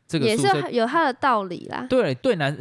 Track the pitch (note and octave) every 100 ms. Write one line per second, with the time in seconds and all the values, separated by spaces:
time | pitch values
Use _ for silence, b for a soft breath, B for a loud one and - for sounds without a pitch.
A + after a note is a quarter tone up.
0 | - E3 G#3+ A3 G4 F#4+ E4+ A#3+ A3+ E4
1 | D4+ B3 C#4 A3 F#3+ F3 - - B3+ B3+
2 | F3+ B2+ C4 F#3 C#3 D3